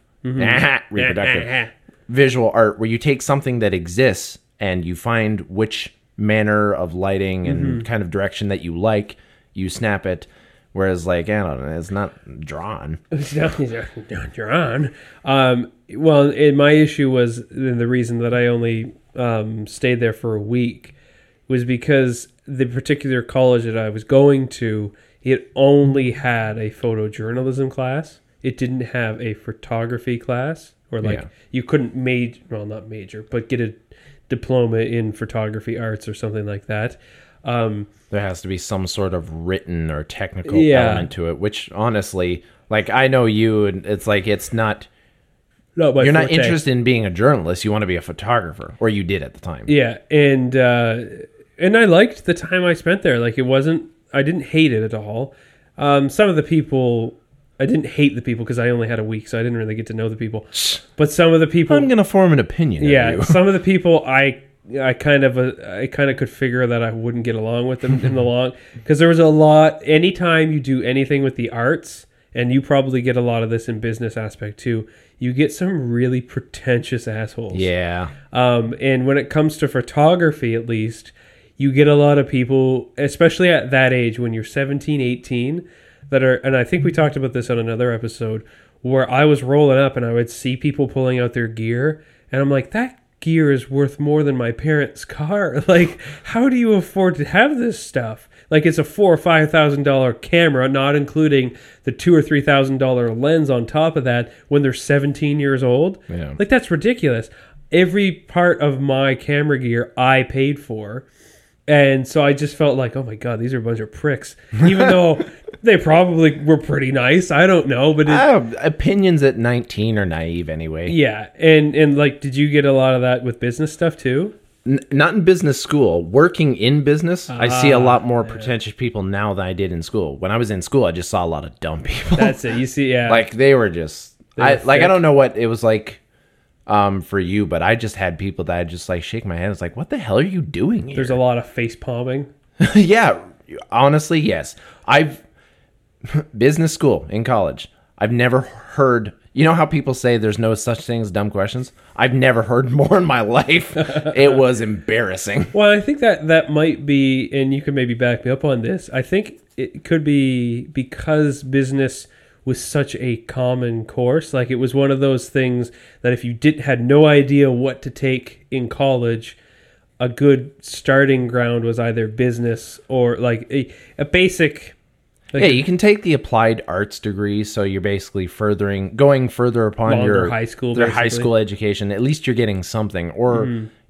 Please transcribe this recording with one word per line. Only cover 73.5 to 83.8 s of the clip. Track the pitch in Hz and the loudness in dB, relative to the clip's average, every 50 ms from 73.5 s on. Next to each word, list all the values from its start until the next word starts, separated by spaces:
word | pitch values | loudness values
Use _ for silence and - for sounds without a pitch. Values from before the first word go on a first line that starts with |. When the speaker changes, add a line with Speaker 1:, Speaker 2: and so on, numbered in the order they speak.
| 117 113 113 - | -4 -4 -4 -6
Speaker 1:
in | 113 107 | -8 -6
business | 117 113 110 113 120 110 - | -6 -6 -6 -6 -6 -8 -8
aspect | 117 107 101 - - 107 104 104 - | -8 -10 -10 -10 -12 -14 -14 -12 -10
too, | - 123 117 110 110 - _ _ _ _ _ - | -6 -4 -4 -4 -6 -10 _ _ _ _ _ -8
you | 123 123 123 | -6 -4 0
get | 131 151 147 | 0 0 0
some | - - 180 185 190 156 127 120 | 0 -4 -4 -4 -4 -4 -4 -2
really | 120 120 127 127 127 123 | -2 0 0 0 -2 -2
pretentious | 123 - - 131 - _ - - - 131 123 120 - - 131 113 - 117 | -6 -6 -10 -12 -12 _ -16 -8 -2 -2 -2 -2 -2 -4 -8 -8 -6 -6
assholes. | 107 110 110 107 - - 117 98 92 | -8 -8 -8 -8 -10 -10 -10 -8 -6
Speaker 2:
Yeah. | 95 95 92 87 90 87 85 87 90 - - - - - - | -4 -2 -2 -2 -2 -2 -4 -4 -6 -6 -8 -12 -16 -16 -6
Speaker 1:
Um, | - 123 127 123 120 117 113 113 120 - | -2 0 2 2 2 0 0 -4 -6 -4
and | 135 135 135 127 127 | -2 0 0 0 2
when | 135 139 143 | 0 0 0
it | - - | 0 -2
comes | - 156 151 156 151 - | 0 0 0 0 0 -2
to | 151 135 | -4 -2
photography, | - 131 117 - - 147 147 160 180 180 170 156 143 - 127 117 113 | -2 -2 -4 -4 0 2 4 4 4 4 2 0 0 0 -4 -4 -4
at | 117 117 120 | -4 -4 -4
least, | 117 110 110 113 113 - - - - _ _ _ _ _ _ _ _ - | -4 -4 -4 -4 -8 -10 -18 -20 -20 _ _ _ _ _ _ _ _ -2
you | 139 139 131 | -2 0 4
get | 139 147 147 | 4 6 6
a | 147 | 6
lot | 143 143 147 147 143 | 6 6 6 4 4
of | 131 143 | 2 0
people, | - 127 123 120 135 131 131 131 131 123 - - _ - | 0 -2 0 2 2 2 2 2 0 -2 -4 -8 _ -4
especially | 143 139 - - 170 160 - - 185 175 | -4 -2 2 4 4 4 4 4 2 4
at | 165 151 - 131 | 4 2 2 0
that | 135 131 | 2 2